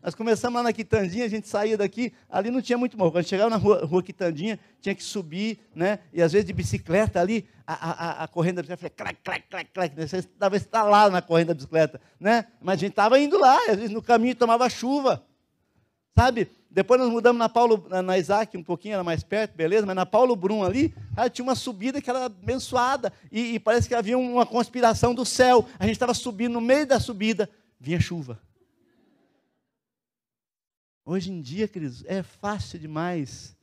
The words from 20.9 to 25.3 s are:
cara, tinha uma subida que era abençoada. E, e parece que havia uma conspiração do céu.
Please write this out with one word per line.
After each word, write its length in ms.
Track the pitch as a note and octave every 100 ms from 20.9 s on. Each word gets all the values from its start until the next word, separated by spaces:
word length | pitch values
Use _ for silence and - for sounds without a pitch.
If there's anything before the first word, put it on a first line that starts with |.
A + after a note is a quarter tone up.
| - -
cara, 160 | - A#3+
tinha 140 | -
uma 100 | B3
subida 480 | B3 - G3+ A3+ C4+
que 80 | C4+
era 180 | B3+ B3+
abençoada. 840 | F#3+ G#3 B3+ - B3 B3 C#4 B3+ - D3+
E, 260 | G#3 A#3 A#3
e 40 |
parece 300 | - A#3 A#3+
que 40 |
havia 240 | A#3+ G3+ B3+
uma 280 | B3+ A#3+ A#3
conspiração 680 | A3+ A#3 B3+ A#3 A3 A#3
do 120 | A#3+
céu. 420 | B3